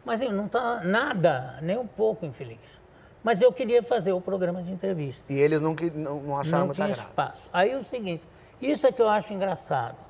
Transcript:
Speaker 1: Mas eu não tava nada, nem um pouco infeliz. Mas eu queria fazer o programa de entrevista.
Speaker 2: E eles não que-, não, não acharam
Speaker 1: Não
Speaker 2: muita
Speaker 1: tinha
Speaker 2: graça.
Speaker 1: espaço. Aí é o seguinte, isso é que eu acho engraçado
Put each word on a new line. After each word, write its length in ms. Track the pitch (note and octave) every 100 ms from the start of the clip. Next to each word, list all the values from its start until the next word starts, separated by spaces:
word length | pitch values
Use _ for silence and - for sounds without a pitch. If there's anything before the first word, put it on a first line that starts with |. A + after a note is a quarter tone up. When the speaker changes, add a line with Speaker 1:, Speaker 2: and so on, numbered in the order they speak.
Speaker 1:
Mas 180 | B3 A3+
eu 120 | C4
não 160 | G3 G#3
tava 320 | A#3 A#3+ A#3
nada, 720 | E3+ G#3 C#4+ A#3 E3 C3+ B2 B2
nem 160 | D#3+ G#3+
um 100 | A#3
pouco 380 | - A3 G#3+ D#3
infeliz. 340 | B2+ B2 A2+ - - - - - -
Mas 180 | A3 G#3+
eu 120 | B3
queria 280 | B3 A#3+ A#3+
fazer 300 | A#3 A#3+ F3
o 80 | F3+
programa 420 | F#3 F#3+ F3 F3+
de 80 | F3
entrevista. 520 | F#3 G3 F3+ C#3+ A#2+ -
Speaker 2:
E 80 | C#3
eles 220 | D3 D#3
não 120 | D#3
que-, 160 | D#3 E3+
não, 280 | D3+ D3+ D3
não 160 | C#3+ C#3
acharam 220 | D3+ D#3
Speaker 1:
Não 60 | C#3
Speaker 2:
muita 160 | C#3
Speaker 1:
tinha 40 | D3+
Speaker 2:
graça. 140 | B2 -
Speaker 1:
espaço. 420 | - C3+ - -
Aí 180 | F3 G3+
é 60 | C4+
o 60 |
seguinte, 440 | A#3+ B3 G3 E3 - - - -
isso 240 | B3+ D4 C4+
é 60 |
que 100 | -
eu 60 | A3
acho 260 | G#3+ -
engraçado 640 | G3+ G3 E3 - C#3+ A#2 A#2+ -